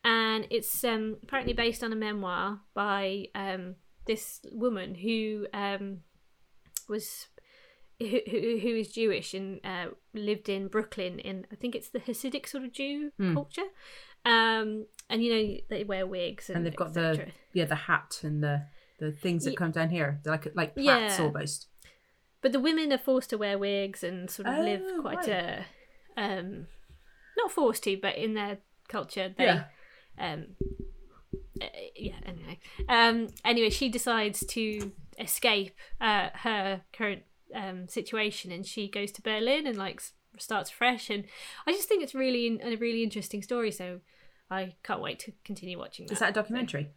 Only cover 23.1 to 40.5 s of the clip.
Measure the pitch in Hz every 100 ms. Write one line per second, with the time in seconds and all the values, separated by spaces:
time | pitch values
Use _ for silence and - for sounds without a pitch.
23.1 | 262 - 214 208 202 196 202 196 190 175
24.1 | 185 180 - 202 285 330 381 381 359 -
25.1 | 330 320 190 175 - - - - - -
26.1 | - 208 190 180 151 160 - - - -
27.1 | - - - 440 - 262 220 - 196 196
28.1 | - 220 214 202 196 _ _ - 208 -
29.1 | - 190 190 254 165 143 - - - -
30.1 | - 175 151 196 185 - - - - -
31.1 | - - - - - - - - - 147
32.1 | - - 170 - 170 - - - 240 233
33.1 | 233 220 - 226 233 220 - 262 240 -
34.1 | 226 208 196 - 233 220 214 202 - -
35.1 | - - - 240 208 196 - - - 226
36.1 | 208 180 - 233 214 190 190 - - 208
37.1 | 190 - _ _ 226 196 185 180 240 -
38.1 | 226 214 - 180 175 196 - 202 208 202
39.1 | - 220 214 226 294 302 214 196 - -
40.1 | _ _ - -